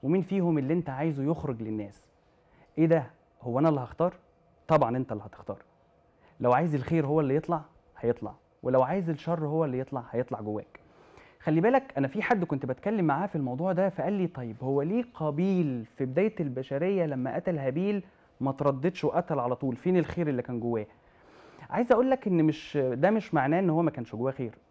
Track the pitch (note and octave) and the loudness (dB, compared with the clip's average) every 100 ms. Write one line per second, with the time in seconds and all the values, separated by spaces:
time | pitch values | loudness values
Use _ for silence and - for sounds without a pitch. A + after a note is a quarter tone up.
0 | C3 F3+ F#3 G3 F3 D#3 C3 E3+ E3 C3 | 2 0 0 0 2 2 0 -2 -2 -2
1 | D#3+ C#3+ C#3 D#3+ D3 A#2 A2 A2 G2+ G2 | -2 -2 -2 -2 -2 -6 -4 -6 -8 -14
2 | _ _ _ _ _ _ _ - D#3+ E3 | _ _ _ _ _ _ _ 0 4 4
3 | B2 _ _ _ B2 A#2+ D#3+ D3 B2 - | 0 _ _ _ -4 2 2 2 -4 -2
4 | F3 - _ _ _ _ - D#3 B2+ B2 | -2 -2 _ _ _ _ 2 4 4 0
5 | C3 G#2+ G2+ - - G2 - _ _ _ | -4 -6 -10 -16 -12 -12 -14 _ _ _
6 | _ _ _ _ A#2+ B2 E3+ D3 B2+ E3 | _ _ _ _ 4 4 4 0 0 0
7 | C#3 D#3 C#3+ C#3 D#3 E3+ D3+ _ _ - | 2 2 2 0 0 -4 -4 _ _ -6
8 | A#2 A#2 G#2 - _ _ - B2+ B2+ F#3 | -2 -2 -4 -12 _ _ 2 4 4 0
9 | E3+ D3+ - E3+ D3+ D#3 D#3 B2+ C3 C3+ | -2 -4 -2 -2 -2 -2 -2 -2 -4 -8
10 | A#2 A#2 B2 G#2+ G#2+ G#2+ - - - _ | -6 -4 -4 -4 -4 -6 -8 -20 -20 _
11 | - - - _ - D#3 G3+ C4 C4+ - | -20 -20 -20 _ 0 2 4 4 0 -4
12 | C3+ G3+ - A3+ - C#3 B2+ C3 - G#3+ | -2 -2 0 0 0 -2 -4 -4 -2 0
13 | E3 C#3 G3 E3 C3 B2+ F3+ F3+ F#3+ F3 | 2 2 0 -4 -4 -2 -2 0 0 0
14 | D3 G3+ F3 - A#2+ A2 C3 C#3 D3+ A3 | -4 -2 -2 -4 -10 -6 -2 0 0 -2
15 | A#3+ - D#3 C#3+ F#3 F#3 D#3 B2 A2 - | -4 -4 -4 0 2 2 0 -2 -8 -6
16 | C3 C3+ G#3+ A3 D3+ B2+ C3 C#3 F3 G3 | -2 0 0 0 -4 -4 -6 -2 0 0
17 | E3 C3+ B2+ D#3 F3+ E3 C3+ C#3 G3 G#3 | 0 -2 -4 -4 -2 -2 -2 0 -2 -2
18 | - _ _ _ C#3 C3+ C#3+ C3+ D#3 F#3 | -6 _ _ _ -4 0 0 2 -2 0
19 | D3+ D#3 F3 C#3+ B2 B2 C3+ A#2+ - F#3 | 0 0 -2 -2 -2 -2 -4 -2 2 2
20 | D#3+ - D#3+ B2+ - A#2+ A#2 A#2 G#2+ - | 2 -2 -2 -2 -4 -4 -2 -4 -4 -14
21 | _ _ - - - - - - A#3+ A3+ | _ _ -20 -20 -20 -20 -8 -2 4 4
22 | C4 C4 A3 F3 D#3 D3+ - D3 C3 B2 | 6 2 2 4 4 2 -4 -2 0 2
23 | E3 A3 - D#3+ C3+ E3 F#3+ D#3 E3 D3 | 2 2 0 0 2 2 2 2 0 -2
24 | A#2 G#2+ B2+ C3 A#2+ - _ | -10 -4 -4 -4 -8 -10 _